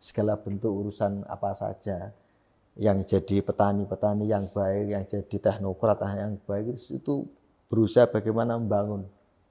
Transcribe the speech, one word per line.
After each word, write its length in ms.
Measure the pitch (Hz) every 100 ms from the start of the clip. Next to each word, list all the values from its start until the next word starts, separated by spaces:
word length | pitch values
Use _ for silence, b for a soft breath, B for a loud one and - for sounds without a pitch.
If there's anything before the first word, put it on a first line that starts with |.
segala 320 | - - 107
bentuk 400 | 107 - 101 117
urusan 560 | 98 104 - 101 101 -
apa 240 | 98 101
saja. 560 | 104 101 101 104 92 98 - b b b b _
Yang 440 | - 104 98 95 98
jadi 200 | - 101
petani-petani 920 | 98 - 101 101 98 95 104 104 107
yang 200 | 104 95
baik, 360 | 104 95 101 104 101
yang 80 | 95
jadi 300 | 101 - 101
teknokrat 640 | 104 95 98 92 113 101 98
yang 280 | 98 104 98
baik, 320 | - 101 113
itu 520 | 123 - 135 - 143 - - _ _ -
berusaha 400 | 107 107 127 120
bagaimana 480 | 107 104 113 117 117
membangun, 480 | 110 101 104 101 98 - _ _ _